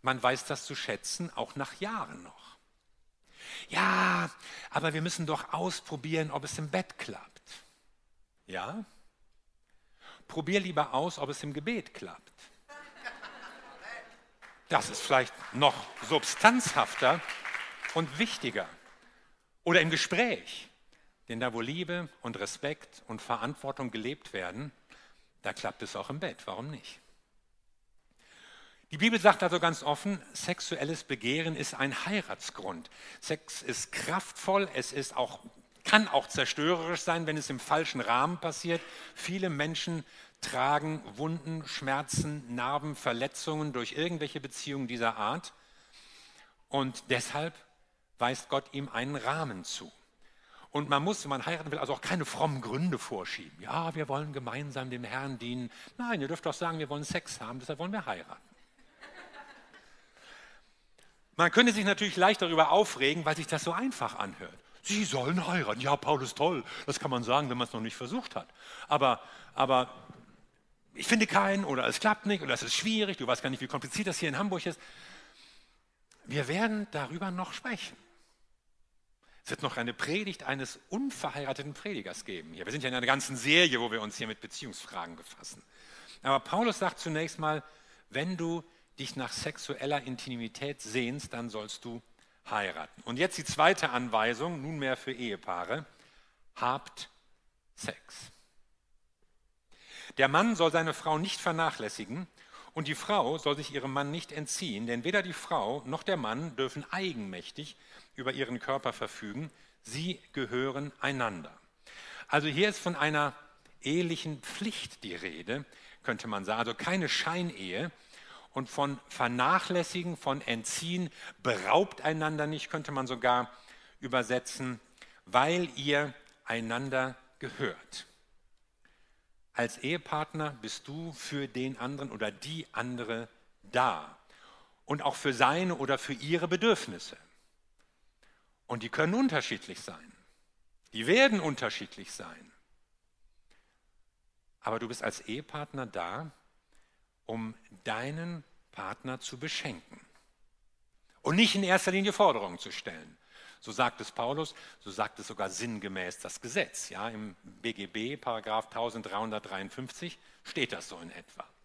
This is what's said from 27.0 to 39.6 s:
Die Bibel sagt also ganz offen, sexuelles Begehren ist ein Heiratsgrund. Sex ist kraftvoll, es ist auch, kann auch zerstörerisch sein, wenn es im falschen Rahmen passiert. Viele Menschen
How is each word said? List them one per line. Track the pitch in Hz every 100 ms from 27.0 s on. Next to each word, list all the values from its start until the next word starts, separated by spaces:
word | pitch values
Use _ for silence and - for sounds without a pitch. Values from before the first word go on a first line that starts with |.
| _ - _ _ _ _ _ _ _ _ _ _ - - - - - - _
Die | 151
Bibel | 214 226
sagt | 190 185
also | 180 170
ganz | 170 160
offen, | 143 147 202 190 -
sexuelles | - - 180 - 160 147 160
Begehren | - 127 113 147 165 156
ist | -
ein | - 135 - -
Heiratsgrund. | 208 - - - - 92 95 240 - - -
Sex | - 156 - -
ist | 127 117 -
kraftvoll, | - - 175 - - - 196 196
es | 131 123
ist | 139 135 -
auch, | 123 - - - _ _
kann | - 214 214
auch | 139 -
zerstörerisch | - 113 - 151 175 165 170
sein, | - 170 156
wenn | 156
es | 139
im | 131
falschen | - 151 160 131
Rahmen | 117 120 151 175
passiert. | 165 151 170 170 - - - -
Viele | - 190 185
Menschen | 143